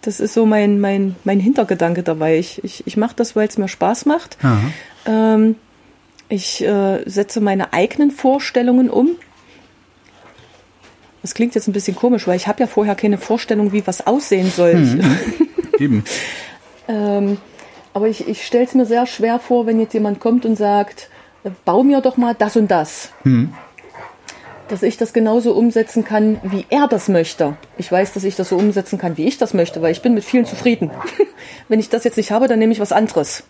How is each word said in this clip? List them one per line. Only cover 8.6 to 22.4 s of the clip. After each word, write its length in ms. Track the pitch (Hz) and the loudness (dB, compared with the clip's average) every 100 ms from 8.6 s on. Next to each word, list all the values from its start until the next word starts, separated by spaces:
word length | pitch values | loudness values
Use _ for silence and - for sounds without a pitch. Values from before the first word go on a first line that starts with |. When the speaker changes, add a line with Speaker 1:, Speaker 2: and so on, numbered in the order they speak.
| 240 247 254 | 2 4 2
Speaker 1:
um. 200 | - 269 339 - _ _ - _ _ _ _ _ _ - - - - _ _ - _ _ _ | 2 0 0 -10 _ _ -20 _ _ _ _ _ _ -20 -20 -20 -20 _ _ -20 _ _ _
Das 120 | 185 | -12
klingt 200 | - 233 | -4 -2
jetzt 140 | 233 208 | -2 -2
ein 40 | |
bisschen 220 | 202 190 185 | -4 -4 -2
komisch, 300 | 247 240 - | 0 0 0
weil 100 | 180 | -2
ich 120 | 196 | -2
hab 100 | 208 | -2
ja 60 | 240 | 0
vorher 280 | - 208 196 | 0 0 0
keine 200 | 214 202 | 0 0
Vorstellung, 560 | - 226 - 214 208 | -2 -4 0 0 2
wie 140 | 208 190 | 0 -2
was 200 | 180 - | -4 0
aussehen 440 | 254 285 196 185 | 0 0 0 0
soll. 200 | 180 175 | 2 4
Speaker 2:
Mhm. 420 | 170 139 131 160 135 - - | 6 4 4 2 2 -2 -2
Speaker 1:
<laughs> 340 | 320 - - 440 | -2 -2 -2 0
Speaker 2:
Eben. 260 | 143 110 104 - - - - - - - - | 2 0 -2 -6 -8 -12 -16 -20 -20 -20 -6
Speaker 1:
Ähm, 500 | 220 208 202 202 202 - - - - - | -4 0 0 0 -2 -6 -20 -20 -20 -10
aber 140 | 202 220 | -2 -2
ich, 180 | 220 - | -2 -6
ich 160 | 214 | -8
stell's 300 | - 240 247 | -2 0 2
mir 120 | 262 233 | 2 2
sehr 200 | 233 247 | 2 0
schwer 320 | - 226 240 | -2 -2 -2
vor, 280 | - 240 226 | 0 0 2
wenn 140 | 226 | 0
jetzt 140 | 220 | 0
jemand 240 | 226 208 202 | -2 -2 -2
kommt 240 | 233 247 | 0 0
und 120 | 233 214 | 0 0
sagt, 520 | 208 202 202 - - - - _ | 2 2 0 -6 -20 -20 -20 _
„Äh, 60 | 202 185 | -12 -8
bau 200 | - 185 | 0 2
mir 160 | 262 277 | 4 4
doch 160 | 262 254 | 2 0
mal 180 | 240 | -2
das 220 | 233 | 0